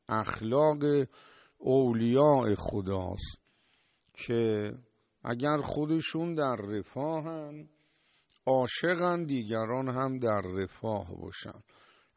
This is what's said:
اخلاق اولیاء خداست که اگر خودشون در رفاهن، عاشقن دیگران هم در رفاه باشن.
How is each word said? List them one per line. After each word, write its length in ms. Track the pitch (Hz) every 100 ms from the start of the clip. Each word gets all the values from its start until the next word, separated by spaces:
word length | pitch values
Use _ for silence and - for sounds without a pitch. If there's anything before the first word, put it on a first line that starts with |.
| -
اخلاق 760 | 110 107 90 110 131 156 147 147 143 131 - - - _ _
اولیاء 1000 | - 131 127 113 117 127 151 139 113 101
خداست 840 | - 107 95 95 90 98 - - _ _ _ _ _ _ _
که 600 | - - 117 113 107 104 120 - _ _ _
اگر 340 | - 120 143 151
خودشون 760 | 135 - 151 165 - 160 170
در 220 | 160 139 117
رفاهن، 1120 | 101 104 90 127 151 160 156 160 147 151 151 _ _ _ _ _ _ _ -
عاشقن 800 | 131 123 - 165 175 175 175
دیگران 680 | 160 135 104 110 110 127 131
هم 300 | 127 135 131
در 220 | 120 104
رفاه 720 | 92 92 95 - 113 107 90 90
باشن. 480 | 87 - - - - _ - _ _